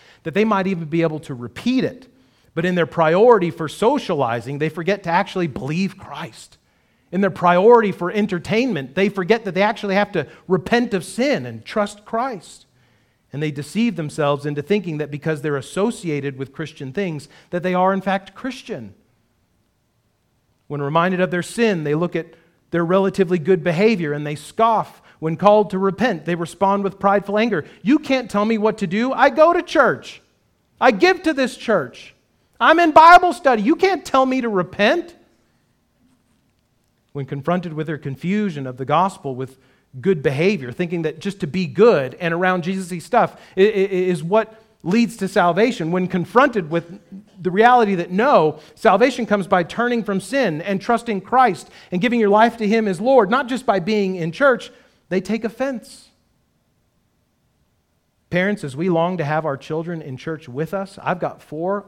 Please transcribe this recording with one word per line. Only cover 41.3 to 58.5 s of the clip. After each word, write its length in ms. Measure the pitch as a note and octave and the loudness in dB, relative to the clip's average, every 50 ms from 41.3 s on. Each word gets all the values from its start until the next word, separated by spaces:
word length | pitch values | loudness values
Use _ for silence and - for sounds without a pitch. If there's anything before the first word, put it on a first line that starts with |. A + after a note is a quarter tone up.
| F#3+ - | -6 -6
to 60 | - | -8
be 200 | D#3 B2+ F#3+ F#3 | -6 -4 -4 -4
good 500 | D3+ B2 B2+ G#3 A#3+ G#3 D3+ C3+ B2+ - | -4 2 6 6 6 6 4 2 -2 -6
and 180 | - F3+ E3+ E3 | -6 -4 -4 -2
around 300 | E3+ F#3 F#3 F#3 F#3 D3+ | 0 0 0 0 0 -2
Jesus-y 340 | E3+ G3 F#3+ F#3+ E3+ F3+ E3+ | -4 -6 -6 -6 -8 -10 -12
stuff 420 | - - - A#3+ F#3+ D#3 - - - - - | -8 0 2 4 4 2 0 -10 -20 -10 2
i-, 40 | F3+ | 4
i-, 40 | F#3+ | 4
is 600 | G#3+ G#3 G3+ F#3+ G3 G3 F3+ F#3 F#3 F3+ D#3 D3+ | 4 4 2 0 0 0 0 0 0 -2 -2 -2
what 360 | E3 F#3+ A3 A3 A3 - - _ _ _ _ - | 0 2 2 0 0 -8 -20 _ _ _ _ -4
leads 340 | D#3 F#3+ A#3 A#3 G3+ - | 0 2 2 2 0 -2
to 120 | - F#3+ F#3 | -6 -8 -2
salvation, 640 | - G#3+ F3+ F3 E3+ F3 A3 C4 - - F3 D#3+ F3 | 2 2 2 4 4 2 2 0 0 -4 -4 -2 -2
when 140 | F#3 F#3 | -2 -2
confronted 640 | F3 - F3+ E3 - - A#3 C4+ D4+ - G#3+ F3 D3 | -2 -2 -4 -4 0 2 4 4 4 2 -2 -4 -2
with 300 | D#3+ E3+ E3 - F3 G3+ - _ - F#3+ - _ _ G3 | -4 -4 -4 -6 -16 -20 -20 _ -20 -20 -20 _ _ -8
the 100 | E3 F#3 | -6 -4
reality 440 | E3+ G3 A3 A#3+ B3+ B3 A3+ G3+ G3 | 2 4 6 6 6 6 4 2 0
that 160 | E3+ F3 F3+ | -2 -4 -4
no, 480 | F3+ F#3+ A#3 C#4+ C#4 G3+ D#3+ D#3 D3 - - - - | -2 0 2 4 4 4 4 2 0 -4 -12 -20 -20
salvation 500 | - - A3 F#3 G3 A#3+ C#4 C4 - A#3 | 0 2 2 4 4 4 2 0 -2 -2
comes 220 | G3+ G#3 G#3 F#3 | -2 -2 -2 0
by 160 | D#3 G3 F3+ F3 | 0 0 0 0
turning 420 | E3+ - - A#3 A#3+ B3 A#3 F#3+ | -2 -4 -4 -2 -2 -2 -2 -2
from 160 | - G3+ F#3+ | -2 -4 -4
sin 400 | F#3 - A#3+ C#4 C4 G3 D#3 D3 | -4 -4 -2 -2 0 0 -2 -4
and 200 | E3+ G3 G3 G3 | -6 -6 -6 -6
trusting 400 | G3 - A#3+ A3+ A#3 A#3+ G#3+ F#3+ F#3 | -2 -2 -2 -2 -2 -4 -6 -6 -6
Christ 480 | - - B3+ C4 B3 A#2+ - - - - - - - | 0 2 4 4 4 2 -2 -10 -18 -20 -20 -14 -8
and 120 | - F3+ F3 | -4 -2 -2
giving 180 | B3 A#3+ A#3+ | 0 0 2
your 80 | A3 G3+ | 2 4
life 300 | G3 G#3+ A3 A#3+ A#3 A3+ | 4 6 4 4 2 -2
to 80 | G#3+ | -2
Him 200 | G#3 A3 A3+ A3 | 0 0 0 0
as 140 | G#3 F#3+ D#3 | -2 -4 -2
Lord, 300 | G3+ B3+ C4+ B3+ G#3+ F3+ | 0 4 4 4 4 4
not 180 | A3+ C4 C#4+ A3+ | 0 -2 -2 -2
just 160 | C4 A3 - | -6 -6 -2
by 140 | - G#3 G3 | -2 -2 0
being 380 | E3 F3+ A3 G#3+ G3+ F#3 F#3 | 0 0 -2 0 0 -2 -2
in 140 | F#3 E3 E3 | -4 -6 -8
church, 400 | D#3+ - C#4 C#4 B3 - - - - _ _ _ _ _ _ _ | -4 2 2 2 2 2 -2 -12 -20 _ _ _ _ _ _ _
they 140 | F3 F#3 F#3 | -6 -4 -4
take 200 | F#3+ G#3+ A3+ A3+ | -4 -6 -4 -4
offense. 680 | A3 A3 - C4 C#4 C4+ A3+ - - - - - _ _ _ _ _ _ _ _ _ _ _ _ _ _ _ _ _ _ _ _ _ _ _ _ _ _ _ _ _ _ _ _ _ _ _ _ _ _ _ _ _ _ _ _ _ | -8 -6 -6 -6 -6 -6 -10 -12 -16 -20 -20 -20 _ _ _ _ _ _ _ _ _ _ _ _ _ _ _ _ _ _ _ _ _ _ _ _ _ _ _ _ _ _ _ _ _ _ _ _ _ _ _ _ _ _ _ _ _
Parents, 340 | - F3 F#3 G3+ | -4 -2 -2 -2